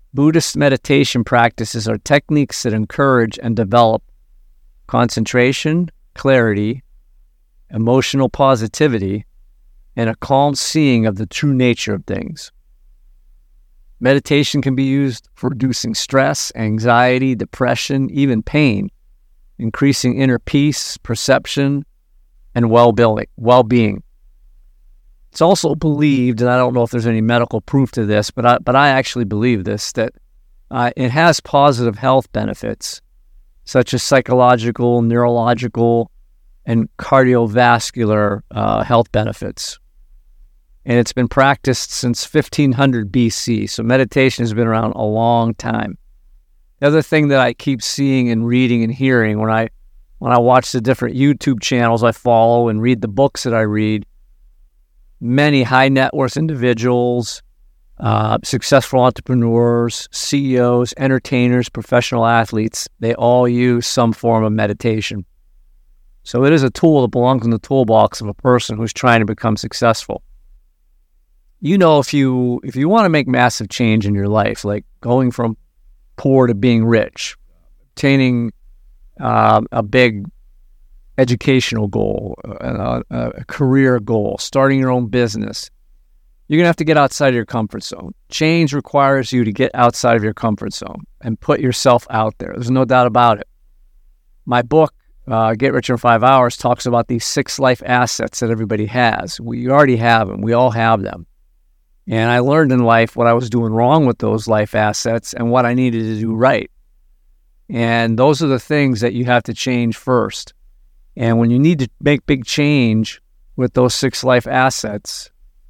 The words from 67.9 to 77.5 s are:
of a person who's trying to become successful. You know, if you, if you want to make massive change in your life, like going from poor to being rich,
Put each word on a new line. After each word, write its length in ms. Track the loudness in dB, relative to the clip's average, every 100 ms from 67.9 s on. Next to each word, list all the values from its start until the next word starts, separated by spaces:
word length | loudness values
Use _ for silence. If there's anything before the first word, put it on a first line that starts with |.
| 4 4 0
of 80 | -12
a 60 |
person 420 | -4 2 2 0 -6
who's 160 | -8
trying 300 | -2 2 2
to 40 | 2
become 300 | -2 -4 -4
successful. 680 | -6 -2 0 0 -4 -14 -14 -20 _ -20 _ _ _ _ _ _ _ _ _ _
You 160 | -2 2
know, 220 | 4 4
if 140 | 2
you, 460 | 0 0 0 -2 -4 -6
if 100 | -4
you 140 | 0
want 160 | 2 2
to 40 |
make 160 | 2 0
massive 440 | 2 0 0 -8
change 360 | -2 0 0 0
in 80 |
your 140 | -2 0
life, 380 | 0 0 -2 -6
like 180 | -6 -8 _
going 320 | -2 0 0
from 240 | -2 -4 -6 _ _ _ _ _ -6
poor 300 | 2 4 4
to 60 |
being 300 | 2 2 2
rich, 540 | 2 2 0 -6 -14 -14 _